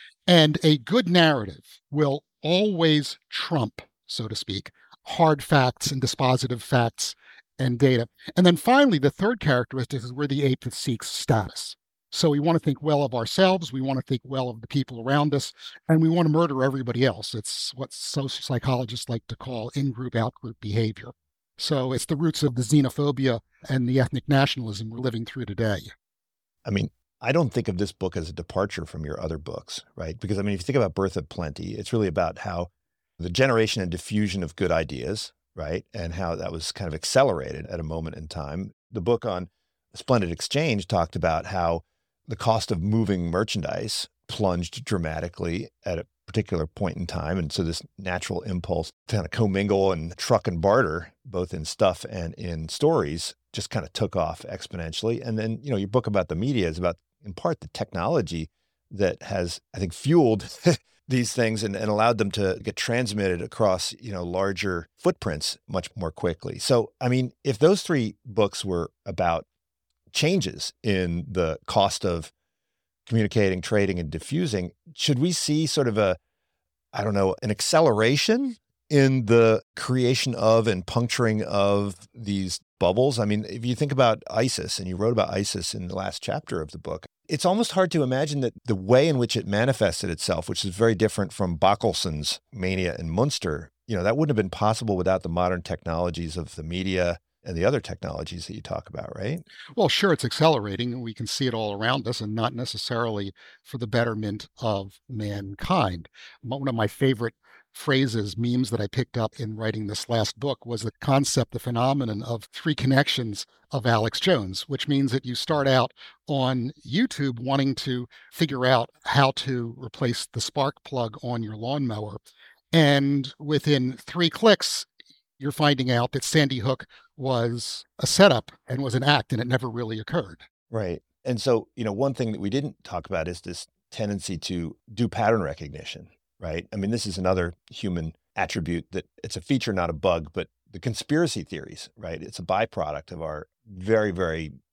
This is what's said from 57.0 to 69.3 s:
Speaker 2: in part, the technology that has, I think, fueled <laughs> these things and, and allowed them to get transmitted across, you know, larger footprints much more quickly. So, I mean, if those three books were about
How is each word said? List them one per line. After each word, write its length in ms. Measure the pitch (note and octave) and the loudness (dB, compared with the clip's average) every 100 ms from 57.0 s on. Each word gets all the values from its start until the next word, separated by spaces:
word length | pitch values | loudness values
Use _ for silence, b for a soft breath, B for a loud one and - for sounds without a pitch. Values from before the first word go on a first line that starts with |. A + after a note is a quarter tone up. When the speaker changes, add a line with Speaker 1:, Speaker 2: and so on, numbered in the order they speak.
| _ _ | _ _
Speaker 2:
in 100 | G#2 | -16
part, 260 | F2 F3 E3 | -6 -4 -4
the 80 | - | -8
technology 800 | - - - F#2+ E3 E2+ E2+ D#2 _ _ _ _ | -8 -6 -4 -2 0 -2 -4 -8 _ _ _ _
that 320 | G2 F#2+ C#2+ | 0 0 0
has, 360 | - G2 F2 - _ | -4 -4 -4 -6 _
I 40 | - | -6
think, 140 | F#2 | -6
fueled 640 | - C3+ E3+ C3 A2 - - | -4 2 6 6 4 -2 -2
<laughs> 440 | F3 C#3+ _ _ - | 2 2 _ _ -2
these 240 | B2+ A#2+ | -2 0
things 320 | - A2+ A2 | 0 0 0
and, 100 | G#2 | -2
and 160 | G2 A2 | -2 -2
allowed 280 | G#2 A2+ A2+ | 2 4 4
them 120 | G2+ | 0
to 280 | G#2 G2 - | 0 0 0
get 140 | - - | -4 -4
transmitted 640 | - A#2+ B2 G#2 G2 F2 | -2 0 0 0 0 0
across, 520 | - - G#2+ F#2 - - | -4 0 2 2 -2 -8
you 120 | B2 | -10
know, 100 | G2 | -6
larger 640 | F2 F#2 G2 F#2+ G2+ F2 E2 _ | -4 0 0 0 -2 -4 -6 _
footprints 640 | F3 F3 G#2 D2+ - - - | -2 0 -2 -4 -4 -8 -6
much 220 | - - - | -6 -6 -6
more 160 | E2+ | -8
quickly. 480 | - F2+ E2 - - | -2 -4 -4 -8 -6
So, 320 | - B2 A2 - | 2 2 2 -2
I 80 | B2 | 0
mean, 240 | B2+ B2 - | 0 -2 -4
if 160 | C#3 A#2 | -4 4
those 240 | D#3 G3 | 4 4
three 320 | - D3+ A2 - | 2 0 -2 -6
books 400 | B2+ G#2 G2+ - | -6 0 0 0
were 280 | G2 F2 E2 _ | -4 -2 -4 _
about 400 | - E2+ F2 | -8 -2 0